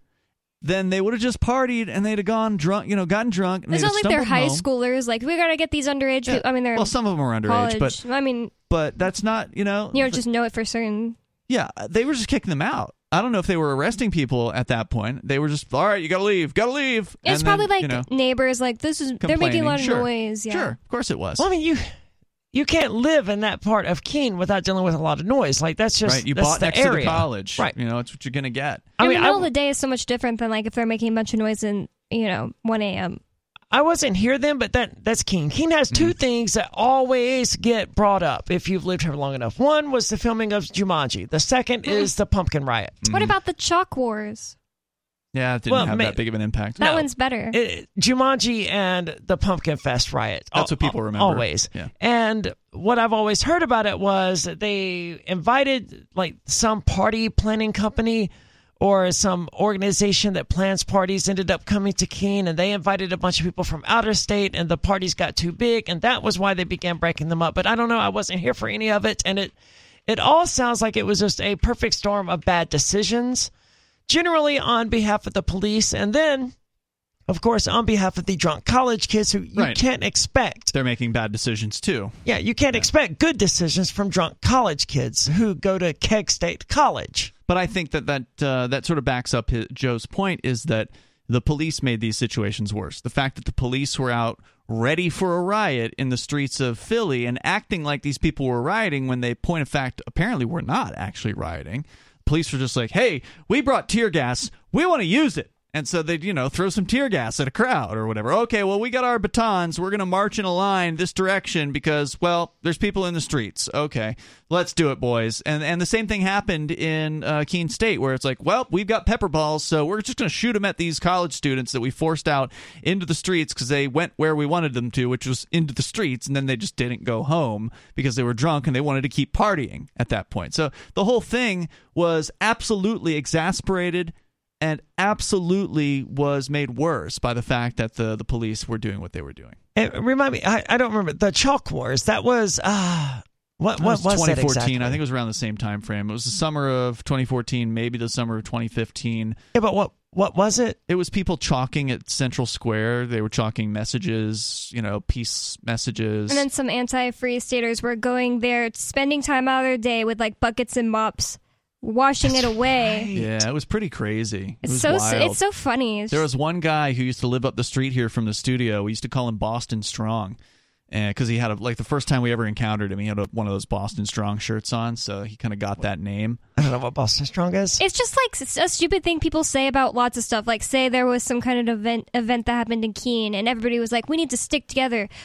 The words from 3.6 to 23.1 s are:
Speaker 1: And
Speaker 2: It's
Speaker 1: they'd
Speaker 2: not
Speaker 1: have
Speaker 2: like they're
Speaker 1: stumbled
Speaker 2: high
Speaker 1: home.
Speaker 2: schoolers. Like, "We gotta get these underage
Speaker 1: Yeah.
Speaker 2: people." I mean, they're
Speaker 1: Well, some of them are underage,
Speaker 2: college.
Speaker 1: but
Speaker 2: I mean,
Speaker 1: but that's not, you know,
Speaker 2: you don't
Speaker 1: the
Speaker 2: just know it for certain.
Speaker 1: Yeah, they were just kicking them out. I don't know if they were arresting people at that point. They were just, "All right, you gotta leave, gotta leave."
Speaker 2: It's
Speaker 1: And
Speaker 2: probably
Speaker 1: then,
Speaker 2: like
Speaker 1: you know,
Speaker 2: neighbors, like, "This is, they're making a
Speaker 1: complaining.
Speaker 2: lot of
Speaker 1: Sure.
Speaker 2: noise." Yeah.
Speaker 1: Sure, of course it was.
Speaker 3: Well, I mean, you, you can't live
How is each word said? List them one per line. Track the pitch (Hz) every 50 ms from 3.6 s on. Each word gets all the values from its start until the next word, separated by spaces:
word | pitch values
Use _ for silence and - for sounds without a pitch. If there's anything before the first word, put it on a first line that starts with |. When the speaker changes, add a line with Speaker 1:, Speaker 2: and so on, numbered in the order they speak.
| -
Speaker 1:
And | - 330
Speaker 2:
It's | - 349
Speaker 1:
they'd | 415
Speaker 2:
not | 403
Speaker 1:
have | 415 415
Speaker 2:
like | 202
they're | 320 302 262
Speaker 1:
stumbled | 220
Speaker 2:
high | 269 262 254 -
Speaker 1:
home. | 277 165
Speaker 2:
schoolers. | 180 277 262 247 247 247 254 262 254 233
Like, | 226 233
"We | 233 277 339
gotta | 339 349 330 320 302
get | 320 311
these | - 302 269 277
underage | 285 277 269 269 262 269 247
Speaker 1:
Yeah. | 254 262
Speaker 2:
people." | 254 - 254
I | 262
mean, | 254 247
they're | 247 233 226
Speaker 1:
Well, | 208
some | - - 254 233
of | 208 185 156
them |
are | 143 127 113 113
underage, | 107 107 - 240 240 233 220 220
Speaker 2:
college. | 220 127 - - -
Speaker 1:
but | 247
Speaker 2:
I | 247 277
mean, | 277 269 247 233 240 - - _ _ _
Speaker 1:
but | 175 165 156 147 - -
that's | 185 185 190 - -
not, | 220 220 220 - - - -
you | 202
know, | 202 196 202 214 - -
Speaker 2:
you | 269 269
don't | 262
Speaker 1:
the | 247
Speaker 2:
just | 254 233 240
know | 233 233 233
it | 226 -
for | 226 226
certain. | 214 - 233 226 214 208 208 226 233 226 - _ _ _ _ _ _
Speaker 1:
Yeah, | 254 233 143 - - - 107 107
they | 165 220 240
were | 277 311
just | 247 220 -
kicking | - 240 - 202
them | 165 139
out. | 160 220 - - - - - _ _ _
I | - 170
don't | 214 254 233
know | 196
if | 175 -
they | 190 165
were | 156 147 139
arresting | 131 143 202 226 - 254 214
people | 165 175 139 117 139 123 117 117 78
at | 113 127 -
that | 127 113 110 -
point. | - 117 104 110 131 - - -
They | 139 139
were | 151 151
just, | 147 147 - - -
"All | 131 170
right, | 208 208 202
you | 160 156
gotta | 180 185 196
leave, | 208 208 185 160 139 -
gotta | - 220 240
leave." | 262 294 285 269 254 220 196 - - - -
Speaker 2:
It's | 330 392 392
Speaker 1:
And | -
Speaker 2:
probably | 415 403 403 415
Speaker 1:
then, | 392 403
Speaker 2:
like | 381
Speaker 1:
you | 349 143
know, | - - 127 -
Speaker 2:
neighbors, | 262 262 262 254 254 233 262 262 254 233
like, | 254 247 233 226
"This | - 302 311 -
is, | 302 269 254 -
they're | - - 311 320
making | 349 330 320 330
a | 311
Speaker 1:
complaining. |
Speaker 2:
lot | 294 285 277
of | 262
Speaker 1:
Sure. | 247 240 240
Speaker 2:
noise." | 240 240 240 226 226 214 214 214 -
Yeah. | 220 208
Speaker 1:
Sure, | 359 294 165 113 -
of | - -
course | - 240 - -
it | 151 -
was. | 87 92 76 -
Speaker 3:
Well, | 294 381
I |
mean, | 370 330
you, | 311 330 320 - - - - - - _ _ _ _ _ _ _ _ _ -
you | 254 294
can't | - 339 330 302 247 196
live | 220 240 302